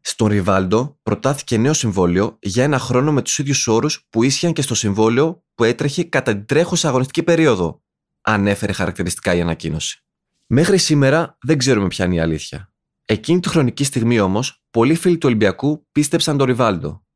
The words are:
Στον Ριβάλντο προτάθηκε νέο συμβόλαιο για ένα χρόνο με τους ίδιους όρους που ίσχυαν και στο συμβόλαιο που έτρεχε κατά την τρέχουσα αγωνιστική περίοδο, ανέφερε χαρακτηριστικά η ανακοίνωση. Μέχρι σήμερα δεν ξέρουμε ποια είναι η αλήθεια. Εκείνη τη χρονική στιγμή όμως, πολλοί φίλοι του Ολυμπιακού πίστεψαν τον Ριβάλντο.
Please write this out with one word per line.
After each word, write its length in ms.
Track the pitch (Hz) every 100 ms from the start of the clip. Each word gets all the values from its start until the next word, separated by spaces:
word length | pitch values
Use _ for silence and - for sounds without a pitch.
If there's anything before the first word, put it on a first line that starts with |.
Στον 280 | - - 110
Ριβάλντο 680 | 104 92 95 95 107 135 -
προτάθηκε 540 | - 104 131 139 - 113
νέο 160 | 123
συμβόλαιο 640 | 151 117 95 87 87 104 -
για 240 | 101 95
ένα 140 | 139 139
χρόνο 340 | - 123 147
με 100 | 147
τους 160 | - -
ίδιους 280 | 143 139 -
όρους 400 | 113 143 - _
που 120 | 113
ίσχυαν 300 | 123 139 175
και 100 | 160
στο 120 | 139
συμβόλαιο 680 | 123 107 101 110 117 160 - _
που 100 | _
έτρεχε 400 | 117 110 147 139
κατά 280 | - 135 127
την 140 | 104 104
τρέχουσα 420 | 135 170 175 165
αγωνιστική 340 | 127 131 -
περίοδο, 600 | 165 165 160 107 85 - _ _ _ _
ανέφερε 520 | - 107 101 101 104
χαρακτηριστικά 640 | 98 90 87 92 - -
η 60 | 87
ανακοίνωση. 600 | 85 82 82 78 - - _ _ _ _ _
Μέχρι 320 | 123 175 196
σήμερα 580 | - 151 135 151 170 _
δεν 180 | 123 160
ξέρουμε 300 | 127 113 98
ποια 160 | -
είναι 100 | 90
η 60 | 87
αλήθεια. 520 | 82 78 - 71 - _ _ _
Εκείνη 360 | _ 110 - 175
τη 80 | 175
χρονική 360 | 165 131 -
στιγμή 360 | 139 - 113 120
όμως, 420 | 95 98 131 - _
πολλοί 240 | - 120
φίλοι 240 | 165 185 170
του 100 | 147
Ολυμπιακού 580 | 113 104 92 139 151 _
πίστεψαν 440 | - 147 170 - 143
τον 100 | 135
Ριβάλντο. 580 | 120 120 90 76 73 _